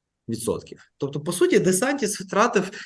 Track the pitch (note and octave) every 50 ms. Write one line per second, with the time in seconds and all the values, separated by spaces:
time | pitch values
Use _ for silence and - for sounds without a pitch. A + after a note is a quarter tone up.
0 | _ _ _ _ _ - A2+ A2 - - E2+ - - - - - - _ _ _
1 | D3 C3+ D3 D3+ D3 F3 F3 - F4 F4+ D4 G3+ D#3 F#3 F#3 F#3 B3 C4+ C#4+ C#4
2 | - G3+ - - - - - G3 A3+ A#3 A3 G3+ F#3 - - - -